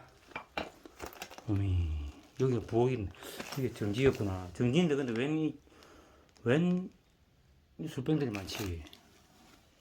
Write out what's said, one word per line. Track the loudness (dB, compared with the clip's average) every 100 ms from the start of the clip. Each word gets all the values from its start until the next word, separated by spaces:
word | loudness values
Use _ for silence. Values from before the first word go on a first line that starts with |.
| -14 -20 -16 -14 -12 -10 -10 -10 -20 -16 -14 -14 -16 -10 -2
어미, | 0 2 2 0 -2 -8 -12 -12 -2
여기 | 0 0
부엌인, | 0 2 4 2 -4 -8 -14 -12 -10 -4
이게 | -4
정지였구나. | -2 -2 4 4 4 0 -2 -4
정지인데 | 0 2 6 4 4
근데 | 0 0
웬 | 0 2
이, | 0 -2 -14 -20 -20 -20 -20 -20 -20 -4
웬 | 2 4 4 2 -2 -12 _ _ _ _ _ _ _ -10
이 | -8
술병들이 | -4 0 0 0
많지? | -4 -6 -6 -6 -6 -10 -18 -20 -20 -20 -20 -20 -20 _ _